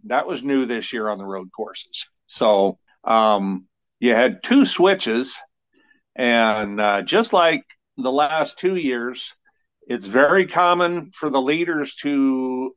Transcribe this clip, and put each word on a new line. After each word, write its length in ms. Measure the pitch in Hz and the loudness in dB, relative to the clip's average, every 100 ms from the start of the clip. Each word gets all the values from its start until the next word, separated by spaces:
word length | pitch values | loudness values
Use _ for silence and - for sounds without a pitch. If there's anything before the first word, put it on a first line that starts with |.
that 220 | 107 127 - | -6 -4 -4
was 160 | 143 | -6
new 220 | 135 135 | -2 -2
this 280 | 120 117 - | -2 -4 -6
year 160 | 120 107 | -6 -6
on 100 | 101 | -6
the 80 | 98 | -8
road 240 | 98 92 | -10 -12
courses. 560 | - 104 - - - - _ _ - | -12 -12 -14 -16 -16 -16 _ _ 0
So, 420 | 113 101 98 - _ _ | 2 4 2 -2 _ _
um, 640 | - 113 110 101 98 92 - _ _ _ | 0 4 4 2 0 -6 -8 _ _ _
you 160 | 120 | 2
had 280 | 113 123 - | 4 2 0
two 220 | - 277 | 0 2
switches, 720 | - - 185 190 - 113 135 - - _ _ _ _ _ _ - | 2 4 2 2 0 -4 -4 -10 -18 _ _ _ _ _ _ -4
and, 640 | 123 117 110 107 101 101 | 0 2 2 0 -4 -2
uh, 220 | 104 101 | 0 0
just 300 | 92 185 226 | 0 0 2
like 320 | 190 165 160 - _ _ - | 4 4 2 -6 _ _ -8
the 160 | 127 | -2
last 460 | 139 147 160 143 - | 0 0 0 -4 -4
two 180 | 185 185 | -2 -2
years, 560 | 147 120 120 127 - - _ _ _ _ - | -2 -4 -6 -10 -16 -20 _ _ _ _ -10
it's 200 | 120 95 | -8 0
very 400 | 117 143 190 170 | 2 4 4 2
common 640 | 165 175 175 175 175 147 | 2 2 2 0 -2 -8
for 180 | - 151 | -8 -2
the 100 | 139 | -2
leaders 540 | 131 160 175 156 139 - | 0 -2 -2 -4 -6 -8
to 800 | 147 143 135 131 127 127 131 | -4 0 0 0 -4 -6 -8